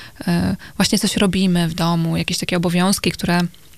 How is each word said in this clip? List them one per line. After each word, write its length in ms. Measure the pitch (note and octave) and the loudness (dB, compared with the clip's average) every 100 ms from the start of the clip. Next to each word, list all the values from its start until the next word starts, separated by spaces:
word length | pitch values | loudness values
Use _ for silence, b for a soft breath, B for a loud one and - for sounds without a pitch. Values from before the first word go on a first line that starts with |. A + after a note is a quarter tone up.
| B B - | B B -2
e, 300 | F3 F#3 F#3+ B B | 0 0 -4 B B
właśnie 220 | F#3+ G#3+ | 0 2
coś 180 | G3+ - | 0 2
robimy 520 | G3+ F#3 F#3+ F3 E3+ | 2 2 2 2 0
w 60 | |
domu, 420 | F3 E3+ E3+ E3 E3 | 0 0 0 0 -2
jakieś 220 | E3 F3+ | -2 -4
takie 180 | - F3+ | -2 -2
obowiązki, 560 | F3 F3 F3+ G3+ - | 0 2 2 0 -2
które, 280 | - - F3 F3 - - | -2 0 0 0 -6 -20